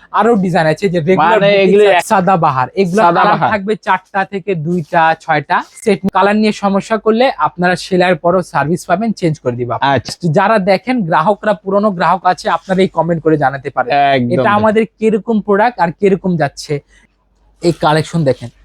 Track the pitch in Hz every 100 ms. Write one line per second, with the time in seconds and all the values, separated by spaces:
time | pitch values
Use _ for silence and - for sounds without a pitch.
0 | - 185 214 226 185 175 156 156 202 175
1 | 151 180 160 202 202 202 190 202 208 180
2 | - 208 180 185 160 131 127 - 190 190
3 | 170 170 185 160 - 214 196 190 214 185
4 | - 196 190 196 190 180 151 180 151 175
5 | 160 160 - 151 143 185 - - - 196
6 | 190 190 196 214 214 - 202 196 - 226
7 | 220 226 262 - 151 - 180 175 - 180
8 | 180 175 170 185 170 151 143 170 - 180
9 | 226 - 170 151 127 120 120 117 135 135
10 | - - 175 151 196 226 185 190 - 254
11 | 170 160 165 202 214 208 190 196 214 175
12 | 165 185 180 180 214 170 - 190 180 170
13 | 160 170 160 156 135 135 135 131 123 143
14 | 139 135 120 127 208 208 214 214 226 -
15 | 214 214 208 220 190 196 233 240 170 -
16 | 202 185 190 170 143 - - 143 - _
17 | _ _ _ _ _ _ 170 156 160 156
18 | 151 170 143 123 120 -